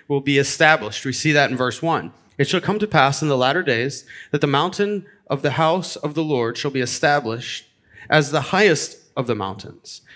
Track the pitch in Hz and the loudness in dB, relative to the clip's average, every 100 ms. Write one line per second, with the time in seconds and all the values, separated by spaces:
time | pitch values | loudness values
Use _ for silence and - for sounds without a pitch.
0 | - 143 139 139 139 - 156 156 107 - | -4 -2 2 2 2 4 4 4 0 -8
1 | 139 120 156 147 135 123 127 - 165 139 | -6 -2 2 2 2 0 -2 -2 -2 -2
2 | 80 - _ - 139 180 196 208 214 156 | -4 -14 _ -4 0 0 0 -2 0 2
3 | 135 139 156 131 127 160 160 117 131 - | 2 2 0 2 2 2 0 0 -2 -6
4 | - - - 147 143 143 180 190 202 202 | -16 -20 -4 -2 2 2 0 0 -2 -2
5 | - _ - 135 143 113 160 185 - - | -8 _ -8 -4 -2 0 2 2 -4 -8
6 | 147 147 156 131 117 117 147 131 120 - | -6 -4 -2 0 0 -2 -4 -2 -4 0
7 | 147 147 117 113 - - - _ _ - | 2 2 0 -6 -8 -12 -14 _ _ -20
8 | - 151 135 151 123 190 208 147 - - | 0 2 2 -2 0 4 4 4 -2 -10
9 | _ - 120 104 95 - - - - - | _ -6 -4 -2 -4 -8 -14 -18 -20 -20
10 | _ | _